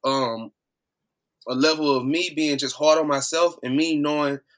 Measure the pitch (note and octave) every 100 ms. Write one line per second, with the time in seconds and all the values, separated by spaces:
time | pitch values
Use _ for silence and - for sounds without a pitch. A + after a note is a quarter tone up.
0 | C3 C3+ A#2+ A2+ A2+ _ _ _ _ _
1 | _ _ _ _ - B2+ D3+ D#3 D3+ C3
2 | C3 E3 F3+ D3+ D3+ C#3 C3+ - D3+ D#3+
3 | D3+ C3+ C3+ D#3+ E3+ - B2+ C#3 E3 D3+
4 | D3 D3+ C#3+ C#3 _